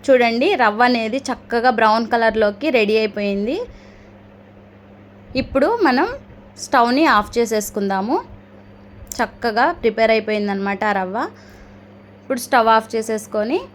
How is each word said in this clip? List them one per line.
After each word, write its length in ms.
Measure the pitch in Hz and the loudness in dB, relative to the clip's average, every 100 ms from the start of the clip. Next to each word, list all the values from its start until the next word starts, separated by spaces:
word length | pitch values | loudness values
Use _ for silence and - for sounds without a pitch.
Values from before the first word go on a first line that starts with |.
| - | 4
చూడండి 440 | 254 233 233 320 359 | 4 4 2 0 2
రవ్వ 180 | 226 208 247 | 2 2 2
అనేది 280 | 247 220 262 - | 2 -2 -6 -6
చక్కగా 400 | 247 - 233 247 226 | -10 -4 0 0 2
బ్రౌన్ 320 | 220 220 226 | 2 2 0
కలర్లోకి 560 | 233 226 220 208 202 302 254 | 0 0 2 0 0 0 0
రెడీ 160 | 208 220 | 2 0
అయిపోయింది. 520 | 220 208 202 196 208 349 494 - - - - - - - - - - - - - - - - 254 | 0 -4 -4 -4 -4 -4 -8 -14 -20 -20 -20 -20 -20 -20 -20 -20 -20 -20 -20 -20 -20 -20 -8 -8
ఇప్పుడు 280 | 269 269 302 466 330 | -2 0 0 2 2
మనం 180 | 254 392 554 - - - - | 2 -2 -4 -14 -20 -20 -18
స్టవ్ని 420 | - 269 233 262 320 214 | 0 2 2 2 4 2
ఆఫ్ 180 | 208 240 | 0 -2
చేసేసుకుందాము. 800 | 233 220 208 214 196 190 208 349 - - - - - - - - - - | 0 -2 -4 -4 -2 -2 -2 -4 -4 -20 -20 -20 -20 -20 -20 -20 -14 -6
చక్కగా 480 | 220 - 233 220 285 339 | -6 -4 -4 0 0 0
ప్రిపేర్ 300 | 233 214 220 | -2 2 2
అయిపోయిందనమాట 680 | 220 214 214 208 196 196 196 214 | 2 0 -4 -2 -4 -4 -4 -2
ఆ 40 | 202 | -2
రవ్వ. 200 | 185 208 349 - - - - - - - - - | -4 -6 -8 -10 -20 -20 -20 -20 -20 -20 -20 -20
ఇప్పుడు 180 | - 262 - | -8 -8 0
స్టవ్ 240 | 254 220 220 | 2 4 2
ఆఫ్ 120 | 220 | 2
చేసేసుకొని 640 | 226 220 220 214 214 220 349 539 | -6 -4 -6 -4 -4 -2 -4 -6